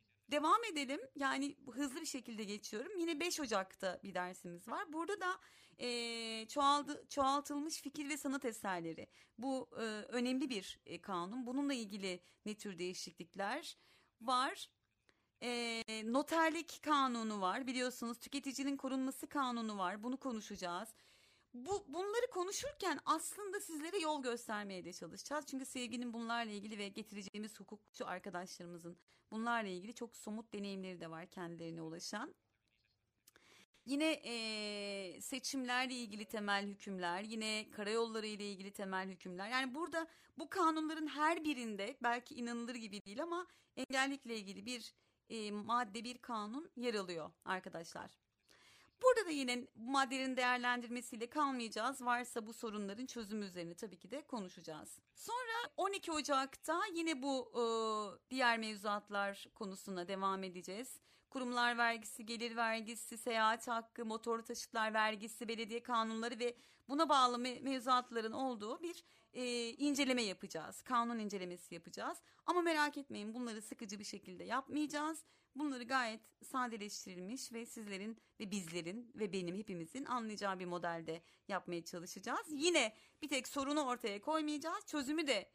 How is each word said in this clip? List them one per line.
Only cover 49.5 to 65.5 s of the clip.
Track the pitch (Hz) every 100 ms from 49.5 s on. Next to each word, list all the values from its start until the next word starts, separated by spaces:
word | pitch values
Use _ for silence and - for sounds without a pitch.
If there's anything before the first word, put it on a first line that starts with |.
| 247 - -
maddelerin | 226 277 262 262 262 254
değerlendirmesiyle | 247 247 247 247 233 240 233 226 240
kalmayacağız. | 302 285 254 226 214 233 269
Varsa | 247 247 247 240 220
bu |
sorunların | 226 226 208 196 208 262
çözümü | 233 202 214 202
üzerine | 180 170
tabii | 170 214 185
ki | -
de | 277 311
konuşacağız. | 240 185 - 160 156 - - _
Sonra | - - 480 480 453 480 -
on | 381
iki | 392 -
Ocak'ta | 311 294 269 269 - - 330 415
yine | 339 330 277
bu, | 277 269 -
e, | 233 233 226 220 214 208 - -
diğer | 254 240 226
mevzuatlar | 220 208 208 208 208 202 202 202 - -
konusuna | 202 190 - 185 175
devam | 190 196 190
edeceğiz. | 190 180 175 196 254 - _ - _
Kurumlar | 269 247 247 240 240
vergisi, | 233 226 214 - 220
gelir | 233 233 226
vergisi, | 226 226 220 226 - 226
seyahat | - 226 220 233 254
hakkı, | 226 226 - 226
motorlu | 220 233 226
taşıtlar | 226 233 - 233 220
vergisi, | 214 214 214 214 -
belediye | 226